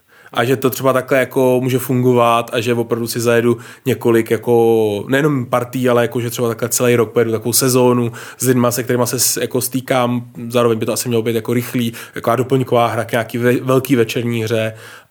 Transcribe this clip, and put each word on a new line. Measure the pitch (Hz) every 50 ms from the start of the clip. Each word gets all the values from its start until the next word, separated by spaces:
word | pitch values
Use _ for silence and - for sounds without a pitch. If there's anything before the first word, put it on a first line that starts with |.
| _ _ _ - - - -
A | - 120
že | 120 135
to | 120 - 131
třeba | - - 127 135 127
takhle | 127 123 - 147 131
jako | 127 123 - 139 131 127 127 123 127
může | 131 127 127
fungovat | - - 135 123 123 127 123 120 117 117 117 117 117 117 -
a | 127
že | 110 127 120
opravdu | 117 117 110 123 117 117
si | 117 - 127
zajedu | 117 120 117 117 117 120 120 120 - - - - _
několik | 131 120 - - 123 113 113 110 110
jako, | 117 107 - 120 120 117 117 113 117 113 110 107 104 101 - -
nejenom | 127 139 147 151 147 131 120
partí, | 120 131 123 120 120 - 135 123 123
ale | 120 120 120
jako, | 113 - 127
že | 117 120
třeba | 117 - 123 117
takhle | 113 110 - 113
celý | - - 127 123 123
rok | 117 113 107 -
pojedu | 120 117 113 110
takovou | 107 110 123 110
sezónu | - 139 131 123 131 123 123 123 123 120 117 120 - - - - -
s | 123
lidma, | 127 127 127 120 123
se | 120 - 123
kterýma | 113 123 120 123
se | 117 - 123
s-, | - - -
jako | - 123 120 - 127
stýkám. | 120 - - 131 123 - 135 127 123 120 123 123 120 120 - - 120 117
Zároveň | 117 123 120 120 113 110
by | 117
to | 117 110
asi | - - 127
mělo | 120 113 110
být | 120 113
jako | 113 110 - 120
rychlý, | 123 120 120 - 131 120 117 113 - - - -
taková | - - 117 117
doplňková | 120 123 - 139 131 127 - - 120 117
hra | 113 107 117 110
k | - -
nějaký | 120 110 - - 120
ve-, | 120 123 123 -
velký | 127 131 131 131 131 - 143
večerní | 120 113 110 - 131 120 120 117 117 110
hře. | 110 117 110 110 110 110 110 - - - - - _